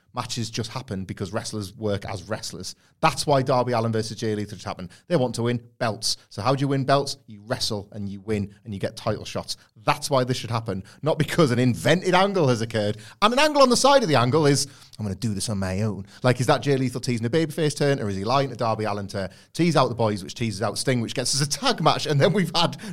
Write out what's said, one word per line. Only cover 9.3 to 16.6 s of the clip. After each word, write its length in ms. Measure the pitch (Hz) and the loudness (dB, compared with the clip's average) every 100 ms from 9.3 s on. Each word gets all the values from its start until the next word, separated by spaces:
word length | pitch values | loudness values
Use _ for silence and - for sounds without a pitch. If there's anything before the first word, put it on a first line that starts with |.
| - - - _ - 107 | -8 -8 -10 _ -6 -2
That's 240 | - - | -2 0
why 140 | 139 | 0
this 120 | 123 127 | 0 -2
should 140 | 107 | -4
happen. 340 | 117 113 95 - - | -4 -4 -6 -8 -6
Not 160 | 139 160 | -2 0
because 320 | - - 147 | 0 4 4
an 80 | 117 | 4
invented 560 | 127 113 127 175 185 175 | 2 2 2 2 2 2
angle 320 | 202 190 143 | 4 2 2
has 140 | 117 | 2
occurred. 360 | 110 113 104 104 - - | 0 0 0 -2 -8 2
And 100 | 214 | 2
an 80 | 247 | 4
angle 220 | 311 294 | 4 6
on 80 | 269 | 6
the 80 | 240 | 6
side 240 | 262 277 | 6 6
of 80 | 208 | 6
the 60 | 131 | 4
angle 320 | 123 147 143 | 4 4 4
is, 200 | 143 - - - - | 4 0 -10 -20 -8
"I'm 80 | 107 | -6
gonna 100 | 90 | -4
do 180 | 113 | -4
this 140 | 95 - | -2 -4
on 100 | 101 | -2
my 240 | 95 92 | -2 0
own." 240 | 110 98 95 - | -2 -4 -10 -2
Like, 180 | 127 123 | 2 2
is 60 | 120 | 2
that 140 | 131 | 2